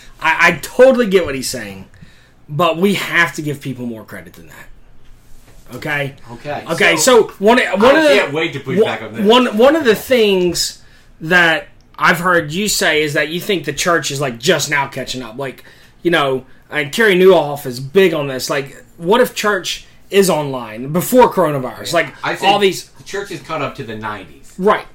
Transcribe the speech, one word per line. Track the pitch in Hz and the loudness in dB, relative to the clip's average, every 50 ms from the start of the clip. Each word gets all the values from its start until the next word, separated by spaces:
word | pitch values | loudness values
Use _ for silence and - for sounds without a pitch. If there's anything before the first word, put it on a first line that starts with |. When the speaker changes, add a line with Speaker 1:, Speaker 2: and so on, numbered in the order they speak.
| - - - - | -20 -20 -10 -4
Speaker 1:
I, | - 160 160 - 226 226 | -2 0 0 2 2 2
I | 170 139 | 0 -2
totally | - - - - 247 269 254 240 240 | -8 -2 4 6 6 6 6 4 2
get | 196 185 190 165 | 2 2 2 0
what | 147 135 | 0 -6
he's | 135 123 - | -8 -8 -8
saying, | - 120 107 101 98 95 95 - - - - - - - _ _ _ _ _ - | -8 -10 -10 -12 -14 -16 -20 -20 -20 -20 -20 -20 -20 -20 _ _ _ _ _ -8
but | 147 151 175 165 160 | -4 -2 0 0 0
we | 160 185 208 190 | 0 0 0 0
have | 139 - - 160 170 170 170 - | 0 -4 -2 0 0 0 0 -2
to | - | -6
give | 151 151 139 139 | -8 -8 -8 -8
people | - 139 123 117 123 | -8 -10 -10 -8 -10
more | 120 113 107 98 | -10 -12 -12 -16
credit | - 104 95 82 87 - | -18 -18 -18 -18 -20 -20
than | 85 82 | -20 -20
that. | 78 - - - - - - - - - - - - - - _ - - - - - - - - - 123 | -20 -20 -20 -20 -20 -20 -20 -20 -20 -20 -20 -20 -20 -20 -20 _ -20 -20 -20 -20 -20 -20 -20 -20 -18 -16
Okay? | 123 - 156 147 143 139 135 - - - - | -10 -8 -6 -4 -4 -4 -6 -10 -14 -20 -20
Speaker 2:
Okay. | 120 - - 147 143 135 - - | -18 -14 -12 -10 -10 -8 -6 -6
Speaker 1:
Okay, | 165 - 196 170 170 | -2 2 2 2 2
Speaker 2:
So, | 156 - 262 247 226 - - | 2 4 4 6 6 4 2
Speaker 1:
so | - - | 0 0
one, | 196 214 240 254 | 2 4 4 4
one | |
Speaker 2:
I | 214 - 190 202 220 254 285 320 | 2 0 0 2 4 4 6 6
Speaker 1:
of | 311 | 4
the, | 294 | 4
Speaker 2:
can't | 277 226 - 147 139 | 4 4 2 0 -2
wait | 156 165 160 139 | -4 -4 -4 -6
to | 135 | -8
push | - - 175 | -8 -2 0
Speaker 1:
one, | 190 220 | 0 0
Speaker 2:
back | 202 - - | 0 -2 -8
on | 110 - 110 | -10 -10 -6
this. | 117 202 | -2 2
Speaker 1:
one, | 208 233 254 247 240 208 | 4 4 4 2 0 2
one | 208 240 277 311 | 2 4 4 4
of | 330 285 | 4 2
the | 233 202 | 2 0
things | - - - 262 240 220 202 190 185 180 175 165 - - - - - - - - - _ _ - - | 0 0 0 2 2 4 4 2 2 0 0 -2 -2 -4 -6 -8 -14 -20 -20 -20 -20 _ _ -18 -10
that | 165 156 180 180 170 165 160 151 - - - _ _ _ _ | -2 2 2 4 4 4 2 -2 -4 -10 -20 _ _ _ _
I've | - 147 165 180 160 | 0 0 0 2 2
heard | 175 185 175 170 156 147 | 2 2 2 2 0 -2
you | 156 185 214 | -4 -4 -2
say | 196 - - 196 170 156 151 156 | -2 -2 0 0 0 0 0 0
is | 151 143 | 0 0
that | 156 151 151 | -2 -2 -2
you | 165 175 | -4 -6
think | 170 - 202 165 143 | -4 -4 -4 -4 -4
the | 151 143 | -6 -6
church | - - 180 170 160 143 - | -4 0 0 0 0 0 -4
is, | 143 135 | -6 -4
like, | 147 135 117 | -6 -6 -6
just | 113 120 170 175 147 143 147 | -4 0 0 0 0 0 -2
now | 151 143 139 | -2 -4 -4
catching | 131 - 131 123 - - 127 127 | -4 -8 -10 -10 -10 -10 -10 -12
up. | - 113 | -12 -10
Like, | 131 139 131 120 - - - - - - - _ _ - | -10 -10 -10 -10 -14 -20 -20 -20 -20 -20 -20 _ _ -2
you | 170 | 0
know, | 170 160 143 139 135 127 - - - - _ - | 2 2 2 2 -2 -4 -6 -10 -20 -20 _ -8
and | - 151 147 139 | -6 -6 -6 -4
Carey | - - 226 214 185 | 0 2 2 4 4
Nieuwhof | 180 185 190 185 165 147 143 143 135 - | 6 6 6 6 6 4 0 -4 -8 -8
is | 135 123 123 | -10 -10 -10
big | 135 135 - 196 196 175 165 | -6 -2 2 4 4 4 2
on | 151 143 | 0 -4
this. | 139 131 127 - - | -4 -6 -6 -6 -4
Like, | 156 143 139 139 - - - _ _ | -4 -4 -6 -8 -12 -20 -20 _ _
what | - 170 170 214 247 | -6 -2 0 2 2
if | 247 247 - | 2 0 -2
church | - - 208 208 185 170 - - - - - - - - - | -4 -2 -2 -2 -2 -4 -6 -10 -10 -12 -20 -20 -20 -8 -2
is | 190 202 196 175 | 2 2 4 4
online | 170 151 147 139 131 127 117 107 107 117 127 143 156 | 2 0 -2 -4 -6 -8 -10 -10 -12 -12 -8 -4 -4
before | 180 - - 240 254 226 - | -4 -2 2 4 6 6 4
coronavirus? | - 190 170 151 147 135 127 117 107 - 107 | 4 0 0 0 0 -2 -4 -6 -10 -10 -6
Speaker 2:
Yeah. | 117 151 | -2 -2
Speaker 1:
Like, | 170 156 135 - - - | -2 -2 -2 -6 -8 -8
Speaker 2:
I | 147 165 | -6 -4
said | 175 175 | 0 2
Speaker 1:
all | 190 208 202 | 2 2 4
these | 202 190 170 - - - | 2 2 0 -2 -10 -18
Speaker 2:
the | - - - | -20 -20 -16
church | - - 196 202 - | -12 -10 -10 -10 -10
is | 180 143 | -12 -14
caught | 135 - 156 147 | -10 -8 -8 -6
up | 139 127 - | -6 -6 -8
to | - 135 | -10 -12
the | 113 107 | -12 -10
nineties. | 107 113 107 104 101 90 76 - - - - - | -10 -10 -10 -10 -12 -14 -18 -20 -20 -20 -18 -8
Speaker 1:
Right, | - 185 214 180 - - - | -2 0 2 2 0 -2 -10